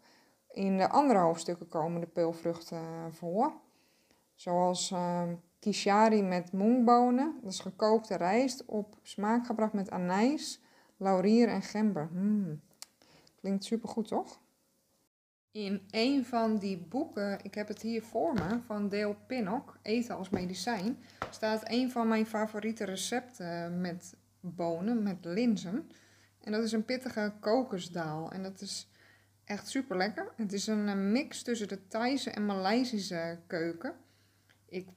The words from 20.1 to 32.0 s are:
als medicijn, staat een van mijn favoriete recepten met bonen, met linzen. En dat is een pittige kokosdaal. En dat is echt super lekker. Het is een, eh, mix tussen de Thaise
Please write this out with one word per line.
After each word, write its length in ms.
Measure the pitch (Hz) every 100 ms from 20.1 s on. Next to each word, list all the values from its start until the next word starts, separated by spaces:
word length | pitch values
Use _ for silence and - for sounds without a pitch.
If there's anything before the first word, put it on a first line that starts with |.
| 175
als 140 | 185
medicijn, 680 | 190 180 185 - 220 196 - - - -
staat 320 | - 214 220
een 260 | 214 233 254
van 180 | 247 226
mijn 180 | 220 220
favoriete 580 | 214 214 214 220 220
recepten 960 | 196 190 - 240 247 - 175 170 170 175
met 360 | 180 175 - - _ _
bonen, 640 | 180 170 170 165 202 240
met 220 | 202 180
linzen. 640 | 170 180 247 196 175 226 330 - _ _ _ _
En 120 | -
dat 100 | 214
is 100 | 226
een 120 | 220
pittige 480 | 214 254 254 226 208 208
kokosdaal. 920 | 214 247 254 185 175 180 160 156 165
En 100 | 190
dat 180 | 190 190
is 300 | 196 - - _ - _ _ _
echt 240 | - 202 -
super 280 | 269 262 185
lekker. 360 | 196 311 392 -
Het 160 | 208
is 140 | 202 208
een, 220 | 214 208
eh, 60 |
mix 480 | 196 196 240 311 -
tussen 260 | - 233 202
de 180 | 190 -
Thaise 440 | 220